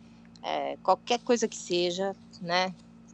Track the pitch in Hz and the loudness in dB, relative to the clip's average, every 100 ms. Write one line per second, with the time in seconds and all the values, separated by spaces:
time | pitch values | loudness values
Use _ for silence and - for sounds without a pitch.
0 | - - - - 165 151 139 143 - 185 | -12 -20 -20 -10 -4 -4 -4 -2 2 2
1 | - 240 - 233 220 - - 180 175 180 | 2 0 2 2 0 -4 -2 0 2 0
2 | 196 190 - - 170 180 185 175 - - | -2 -4 -12 -10 -2 0 0 -4 -18 -20
3 | - | -12